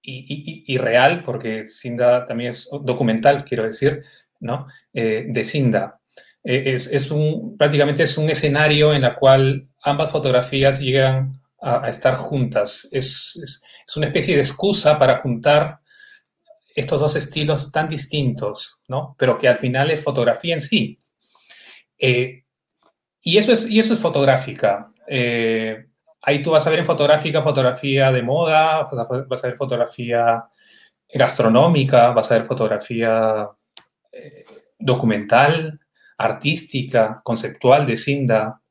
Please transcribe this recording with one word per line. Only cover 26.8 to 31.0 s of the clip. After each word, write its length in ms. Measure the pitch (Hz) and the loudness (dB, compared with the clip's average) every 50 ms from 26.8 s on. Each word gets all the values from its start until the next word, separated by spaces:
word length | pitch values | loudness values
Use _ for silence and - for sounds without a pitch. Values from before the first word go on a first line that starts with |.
en 60 | 165 | 0
fotográfica, 560 | - 160 147 147 143 151 156 151 160 147 156 | -2 0 0 4 2 2 2 2 -2 -2 0
fotografía 680 | 147 156 135 139 127 123 127 - - 139 135 139 135 135 | 0 0 0 2 2 2 0 -2 -4 -2 2 4 4 4
de 100 | 131 127 | 2 0
moda, 600 | 120 120 139 165 170 160 156 156 156 160 156 156 | 0 -2 0 0 2 4 4 4 4 4 2 -2
vas 100 | 143 - | -2 -4
a, 300 | 139 120 113 - 127 131 135 | -6 -8 -6 -4 -6 -6 -6
vas 180 | - 131 117 - | -6 -8 -6 -6
a 20 | 123 | -8
ver 80 | 120 | -6
fotografía 880 | - 139 135 127 117 117 - - - 117 117 120 117 117 117 117 117 - _ _ _ _ _ _ _ _ _ _ _ | -6 -6 -4 -2 -2 -2 -4 -4 -12 -6 -4 -2 0 2 2 0 0 -4 _ _ _ _ _ _ _ _ _ _ _